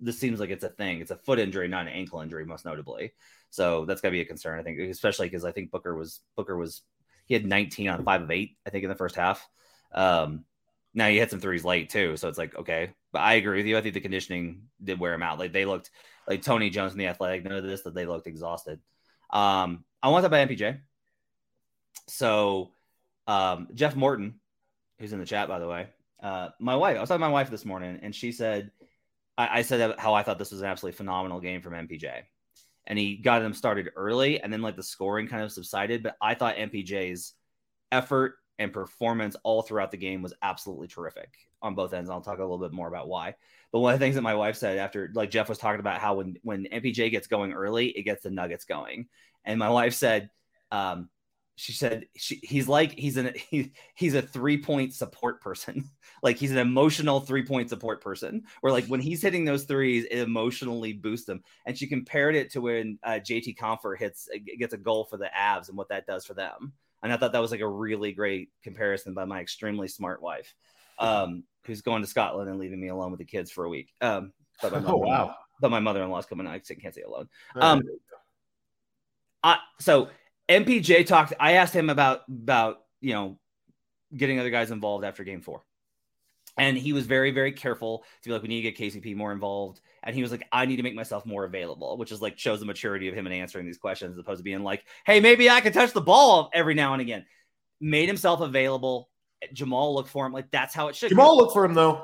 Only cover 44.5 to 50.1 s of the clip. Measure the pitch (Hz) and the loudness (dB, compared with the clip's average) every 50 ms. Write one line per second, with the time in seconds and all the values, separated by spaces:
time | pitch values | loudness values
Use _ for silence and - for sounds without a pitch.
44.5 | 110 - 123 101 95 98 98 98 - 104 95 80 101 117 107 101 113 113 107 113 | -2 -2 -4 -2 -2 -2 -4 -6 -6 -8 -8 -6 -4 -4 -4 0 0 0 0 0
45.5 | 110 - - 107 104 104 101 101 90 90 107 104 101 98 95 95 87 - - 113 | -4 -4 -2 -2 -2 -2 -2 -4 -4 -2 -2 0 0 -2 -2 -6 -10 -10 -8 -8
46.5 | 104 95 98 - - 117 117 131 107 120 113 113 113 101 - - 113 104 101 95 | -6 -6 -6 -8 -8 -4 -4 -2 -2 0 0 0 0 -2 -2 -2 -2 -2 -2 -4
47.5 | - 92 98 101 110 117 123 123 - 104 95 104 101 - - 98 95 92 90 87 | -6 -6 -4 -2 0 0 0 0 -2 -4 -4 -4 -6 -4 -6 -8 -6 -6 -6 -6
48.5 | 85 - - - 90 76 60 57 65 107 120 - _ _ _ _ _ _ _ 107 | -6 -10 -8 -8 -8 -8 -8 -10 -12 -12 -14 -14 _ _ _ _ _ _ _ -6
49.5 | 110 113 107 107 117 120 117 120 120 - 139 120 | -2 0 2 2 4 4 4 2 2 2 2 2